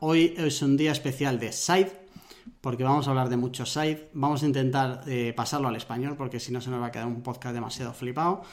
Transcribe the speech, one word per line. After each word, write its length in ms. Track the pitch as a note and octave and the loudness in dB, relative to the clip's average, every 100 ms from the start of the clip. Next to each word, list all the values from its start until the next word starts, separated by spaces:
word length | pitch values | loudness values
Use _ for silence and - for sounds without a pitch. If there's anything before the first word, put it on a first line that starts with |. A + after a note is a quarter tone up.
Hoy 320 | D#3+ D#3+ E3 E3+ | 2 6 4 4
es 240 | D#3 D3 | 0 2
un 160 | C#3 C#3 | 4 4
día 140 | D#3 | 4
especial 460 | C3+ C#3 C3 C#3+ B2 | 2 -2 0 0 0
de 140 | A2 | -2
Side, 400 | - - F#3 F#3+ - - - - - - - | -2 2 4 4 0 -18 -20 -20 -20 -20 -10
porque 220 | C3 A#2+ | -4 0
vamos 220 | B2+ C#3+ C#3 | 2 4 4
a 40 | |
hablar 180 | C3 B2+ | 2 2
de 80 | B2 | 0
mucho 300 | B2+ C3 B2 | 0 -4 -4
Side. 420 | D3+ D#3 D#3 - | 0 0 -2 -6
Vamos 280 | D3+ C#3+ C#3+ | -2 0 2
a 40 | D3 | 2
intentar, 560 | C3+ C3 C3 C3 B2+ C#3+ | 2 2 2 0 -2 -4
eh, 280 | B2 A#2+ A#2 | -2 0 -2
pasarlo 320 | A#2 D3 C3+ | -2 0 -2
al 80 | A2 | -2
español, 380 | - A#2 C#3 C#3+ | -6 -4 -4 -4
porque 240 | B2+ A#2+ | -6 -6
si 100 | - | -6
no 120 | B2 | -6
se 80 | B2+ | -4
nos 100 | B2+ | -4
va 60 | A#2+ | -4
a 60 | |
quedar 140 | A#2 A#2 | -4 -4
un 160 | A#2 | -4
podcast 320 | A#2+ A#2+ B2+ | -6 -8 -6
demasiado 380 | A#2+ A2+ - A#2+ | -6 -6 -6 -8
flipado. 500 | A#2 B2 C3 E3+ F#3 - | -8 -6 -2 0 0 -4